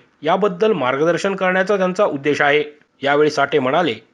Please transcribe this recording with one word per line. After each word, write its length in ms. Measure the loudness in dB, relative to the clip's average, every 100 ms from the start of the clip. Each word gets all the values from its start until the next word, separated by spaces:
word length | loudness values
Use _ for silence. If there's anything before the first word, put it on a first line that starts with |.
| _ _
याबद्दल 500 | -2 0 0 0 0
मार्गदर्शन 640 | 0 0 0 0 0 -2
करण्याचा 420 | -2 0 0 0 0
त्यांचा 280 | 0 0
उद्देश 360 | -2 0 -2 0
आहे. 240 | 2 2 -2 -10 _ _
यावेळी 280 | -2 2 2
साठे 280 | 0 0 0
म्हणाले, 360 | 0 0 -2 -4 -12